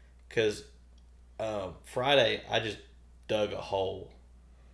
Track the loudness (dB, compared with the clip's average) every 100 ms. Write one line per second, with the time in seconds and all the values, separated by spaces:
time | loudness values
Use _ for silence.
0 | -20 -20 -4 0 2 0 -10 -20 -20 -20
1 | -20 -20 -16 -8 -4 -4 -6 -10 -8 -2
2 | 4 6 6 2 -2 -2 -2 -6 -14 -20
3 | -20 -16 -2 0 0 -2 -4 -2 -2 -4
4 | -12 -18 -20 -20 -20 -20 -18